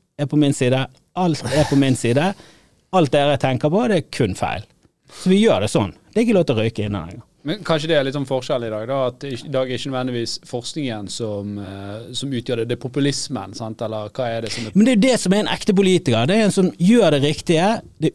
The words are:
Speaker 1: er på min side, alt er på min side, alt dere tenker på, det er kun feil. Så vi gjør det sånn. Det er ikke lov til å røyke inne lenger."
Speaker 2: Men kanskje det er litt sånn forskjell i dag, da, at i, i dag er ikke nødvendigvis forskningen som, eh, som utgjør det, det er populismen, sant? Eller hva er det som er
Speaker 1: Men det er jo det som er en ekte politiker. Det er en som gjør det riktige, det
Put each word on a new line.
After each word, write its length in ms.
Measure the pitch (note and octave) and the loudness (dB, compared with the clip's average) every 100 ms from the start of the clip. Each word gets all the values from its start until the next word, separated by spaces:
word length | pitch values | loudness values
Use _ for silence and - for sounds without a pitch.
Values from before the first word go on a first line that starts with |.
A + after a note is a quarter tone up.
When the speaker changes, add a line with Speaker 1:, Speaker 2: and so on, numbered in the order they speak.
| _ - | _ -6
Speaker 1:
er 120 | C#3+ | 0
på 80 | D3+ | 4
min 160 | C#3+ C3+ | 4 2
side, 260 | B2 C3 C3+ _ _ | 2 2 -2 _ _
alt 320 | F3+ F3+ D3 A2+ | -2 0 0 0
er 240 | C#3+ C#3 | 0 2
på 80 | C#3 | 4
min 180 | C3+ A#2 | 4 2
side, 320 | A#2 C3 F#3+ - - _ _ _ _ | 2 2 0 -4 -14 _ _ _ _
alt 200 | F#3 C#3+ | 2 4
dere 240 | D3 C#3+ C3+ | 4 2 2
tenker 320 | - - D3+ | 0 0 0
på, 160 | F#3+ B3 | 0 2
det 100 | F3+ | 0
er 80 | - | -2
kun 240 | - G#2+ - | -2 -2 0
feil. 300 | - - - _ _ _ _ | -4 -6 -12 _ _ _ _
Så 180 | - F#3 | -4 2
vi 140 | G3 | 4
gjør 180 | A3 G2+ | 4 4
det 100 | G#2+ | 2
sånn. 220 | D3+ F#2+ - _ | 0 -2 -6 _
Det 120 | G#3+ | 0
er 20 | A#3+ | 2
ikke 140 | F#3+ | 2
lov 100 | D3+ | 2
til 80 | A2 | 0
å 60 | A2 | 0
røyke 240 | - G#2 | -2 -4
inne 160 | G2 E2 | -4 -8
lenger." 180 | A#2 - _ C#3 | -14 -20 _ -10
Speaker 2:
Men 140 | G3+ | -6
kanskje 300 | E3+ D#3+ E3 | -2 -2 0
det 20 | |
er 120 | D3+ C3+ | 0 0
litt 80 | C#3+ | -4
sånn 80 | C3 | -4
forskjell 380 | C3 B2+ C3 A#2 | -4 -2 -4 -4
i 40 | |
dag, 160 | G#2+ A#2 | -6 -4
da, 60 | C3+ B2+ | -2 -4
at 160 | B2+ C#3 | -4 -10
i, 80 | A#2+ | -10
i 140 | E3 | -4
dag 160 | C3 B2+ | -4 -2
er 80 | A#2+ | -4
ikke 140 | C#3 | -6
nødvendigvis 400 | B2+ B2+ A#2+ A2+ - - | -6 -4 -4 -6 -8 -10
forskningen 560 | A#2+ - D#3+ C3+ G#2+ F#2+ | -10 -8 -8 -6 -8 -10
som, 380 | - A2+ G2+ G2+ G2+ | -8 -6 -6 -8 -10
eh, 460 | F#2+ G2 G2+ G#2+ A#2 A#2+ | -10 -12 -12 -14 -12 -10
som 140 | C#3+ | -6
utgjør 300 | B2 B2 A#2 | -6 -4 -4
det, 0 | A#2 | -4
det 60 | A#2+ | -6
er 0 | |
populismen, 720 | B2 C#3 C#3 - - A#2+ F#2+ | -6 -2 -2 -2 -6 -8 -10
sant? 300 | G2 A2 G#2+ A2 | -10 -10 -8 -6
Eller 220 | G#2+ G#2+ - | -6 -8 -6
hva 120 | A#2+ | -6
er 140 | A2+ A2+ | -6 -6
det 20 | - | -8
som 100 | A2 | -2
er 60 | |
Speaker 1:
Men 140 | F#3 A3+ | 2 4
det 60 | |
er 20 | A3+ | 4
jo 40 | |
det 140 | B3+ A#3 | 4 2
som 120 | F3+ G3+ | 2 0
er 80 | |
en 60 | D#3+ | 0
ekte 220 | - - F#3+ | -2 0 2
politiker. 460 | F#3+ F3+ - A2+ B2+ | 4 2 2 2 2
Det 140 | G#3+ | 2
er 80 | G#3 | 2
en 60 | - | 2
som 160 | F#3 - | 0 2
gjør 320 | F3 A#3+ F3 | 4 6 6
det 60 | C#3+ | 4
riktige, 460 | C#3+ D3 - D#3+ F#3+ F3+ - - | 2 0 0 2 2 0 -6 -4
det 80 | D#3+ | -4